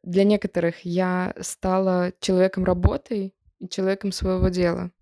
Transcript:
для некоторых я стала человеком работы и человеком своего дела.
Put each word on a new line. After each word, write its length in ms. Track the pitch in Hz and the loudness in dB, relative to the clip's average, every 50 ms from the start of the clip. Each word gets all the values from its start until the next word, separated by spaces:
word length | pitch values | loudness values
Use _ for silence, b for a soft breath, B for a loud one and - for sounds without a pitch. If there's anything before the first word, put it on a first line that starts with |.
для 220 | - 180 175 196 196 | -10 -2 2 4 4
некоторых 640 | 208 214 202 - - - 180 170 170 170 - - | 4 4 2 0 -2 -2 0 -2 -2 -2 -4 -8
я 480 | 175 170 185 185 180 180 180 180 - - - | -4 -2 0 0 0 0 -2 -2 -4 -6 -8
стала 720 | 185 - - - - 185 185 190 190 190 180 180 180 180 - - | -10 -10 -10 -4 -2 0 0 2 2 2 2 2 0 -2 -4 -6
человеком 440 | - - 185 180 185 190 - 190 185 | -2 0 4 4 4 2 2 0 0
работы 680 | 185 180 180 180 170 - 277 _ - 233 202 196 196 _ _ _ _ _ - | 0 0 2 2 2 0 0 _ -6 -6 -6 -6 -8 _ _ _ _ _ -16
и 80 | - 180 | -14 -10
человеком 440 | - 196 185 190 196 196 - 196 | -6 -2 -2 -2 -2 -2 -4 -6
своего 360 | - - - 185 185 185 185 185 | -4 -2 -2 -2 0 2 2 2
дела. 400 | 180 180 180 170 175 180 180 175 _ _ | 2 2 0 0 0 -2 -6 -10 _ _